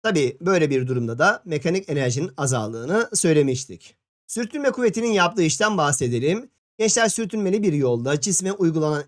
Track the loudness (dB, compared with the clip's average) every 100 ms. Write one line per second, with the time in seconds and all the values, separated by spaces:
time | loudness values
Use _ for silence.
0 | -2 0 0 -2 0 2 2 0 0 -2
1 | -4 2 2 2 -2 -4 -2 -2 -2 -2
2 | 0 -2 -4 -4 -2 -2 -4 -6 -2 -2
3 | -2 0 2 4 4 0 -6 -16 -20 _
4 | _ _ -10 -8 -6 -4 -2 0 0 0
5 | 0 2 2 2 0 2 0 2 0 0
6 | -2 0 0 -2 -4 _ _ -2 0 2
7 | 2 0 -4 -2 0 0 2 2 2 0
8 | 0 -2 0 -2 -2 0 0 2 0 -2